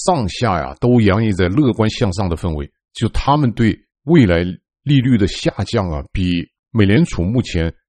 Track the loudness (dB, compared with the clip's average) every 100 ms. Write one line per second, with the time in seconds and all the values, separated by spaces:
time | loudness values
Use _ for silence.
0 | 0 -2 -2 -4 -4 -2 -6 -4 2 4
1 | 4 2 0 0 0 2 0 0 -2 -2
2 | -4 -2 -4 -4 -4 -6 -8 _ _ -6
3 | -4 -2 0 2 2 0 0 -2 _ _
4 | 2 4 4 2 -2 -8 _ _ 0 0
5 | 2 2 0 -2 -6 -4 -4 -4 -4 -6
6 | -6 -4 -2 -2 -4 _ _ 0 2 4
7 | 2 -2 -2 -2 -2 -2 -4 -6